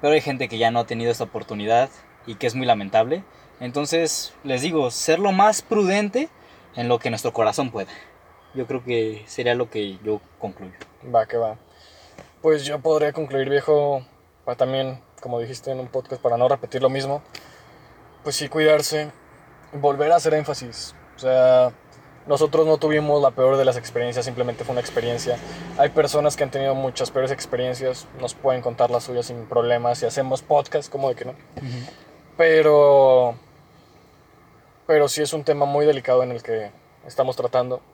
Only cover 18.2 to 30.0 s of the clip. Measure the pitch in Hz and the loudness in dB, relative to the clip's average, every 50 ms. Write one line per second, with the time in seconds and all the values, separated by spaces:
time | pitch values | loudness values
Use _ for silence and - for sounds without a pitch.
18.2 | - 151 139 - 151 139 - 160 156 156 156 151 147 - 156 151 151 147 - - | -10 -8 -6 -6 -8 -4 -2 2 4 6 4 4 2 -2 -4 -4 -4 -6 -10 -20
19.2 | - - - - - - - - - - - 143 143 147 139 139 147 156 170 175 | -20 -20 -20 -20 -20 -20 -20 -20 -20 -14 -10 0 0 0 2 2 2 4 4 4
20.2 | - 165 156 151 147 151 143 - 131 120 113 - - - - - - - - - | 4 2 0 0 -2 -4 -8 -8 -8 -14 -14 -14 -14 -14 -16 -20 -20 -20 -20 -6
21.2 | - 131 127 131 127 127 127 127 127 123 120 - _ - - - - - - - | -2 2 4 6 6 6 6 6 6 4 0 -6 _ -20 -20 -20 -20 -20 -20 -20
22.2 | - - 143 143 156 151 151 160 160 156 156 151 - 156 151 151 151 151 147 147 | -2 -2 2 2 2 2 4 2 4 4 4 2 2 0 0 0 2 2 2 4
23.2 | 143 135 - - 131 131 139 135 135 127 123 123 120 - - 120 120 123 120 123 | 4 2 2 4 2 4 4 4 4 2 2 0 -6 -8 -6 -4 -4 -4 -4 -4
24.2 | 117 131 120 123 123 123 117 113 117 - 131 123 120 - - 120 117 120 117 117 | -6 -6 -4 -4 -4 -4 -4 -8 -8 -6 -6 -6 -6 -6 -8 -6 -6 -4 -6 -4
25.2 | - 127 123 120 - - - - - - - - 139 156 - 160 147 143 - 151 | -4 -4 -4 -6 -6 -14 -14 -14 -14 -12 0 2 2 2 4 0 0 2 2 2
26.2 | 147 147 143 - 147 131 - 139 135 135 135 135 135 131 123 - 131 120 - 139 | 0 0 0 0 -4 -4 -2 -4 -2 -2 -2 -2 -2 -4 -4 -4 -6 -4 -2 -2
27.2 | 131 131 143 135 - - - 123 127 127 123 123 135 131 127 - - - - 139 | -2 -2 -2 -6 -6 -6 -4 -4 -4 -4 -4 -4 -4 -4 -6 -6 -12 -18 -14 -10
28.2 | 127 120 - - - 135 131 127 120 123 117 - 123 120 120 120 - - 123 123 | -10 -10 -10 -4 -2 0 0 0 -2 -6 -2 0 0 0 0 -2 -4 -4 -6 -6
29.2 | 117 - 123 120 113 - 117 120 117 120 120 120 120 123 120 - | -6 -6 -8 -14 -12 -2 0 0 2 2 0 0 0 -2 -2 0